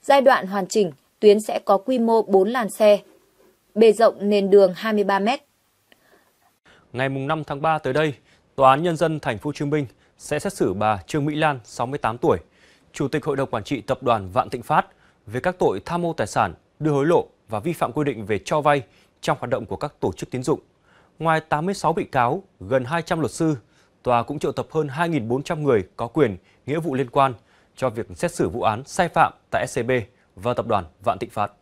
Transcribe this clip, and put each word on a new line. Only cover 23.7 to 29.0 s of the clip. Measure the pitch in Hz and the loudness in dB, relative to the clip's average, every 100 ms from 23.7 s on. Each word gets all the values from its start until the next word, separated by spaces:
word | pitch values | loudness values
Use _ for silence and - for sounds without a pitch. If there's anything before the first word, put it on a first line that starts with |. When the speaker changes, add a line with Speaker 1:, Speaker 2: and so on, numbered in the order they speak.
| _ _ _ | _ _ _
Speaker 2:
tòa | - 120 | 0 0
cũng | 117 147 | 0 -4
triệu | 165 | -4
tập | 131 120 | -4 -4
hơn | 160 151 | -4 -4
hai | 131 170 | -4 -2
nghìn | 156 110 | -2 -2
bốn | 131 | -4
trăm | 143 160 | -4 -4
người | 147 113 92 - | 2 2 0 -10
có | 117 | -6
quyền, | - 127 92 _ _ - | 0 0 0 _ _ -6
nghĩa | 151 | -6
vụ | 160 | -4
liên | 131 123 | -4 -2
quan | 143 135 113 _ _ _ - | 2 0 0 _ _ _ -6
cho | 131 | -4
việc | 113 104 90 | -4 -12 -6
xét | 175 - | -6 -2
xử | 117 | -4
vụ | 120 | 0
án | 98 107 139 | -2 -2 -6
sai | - | -4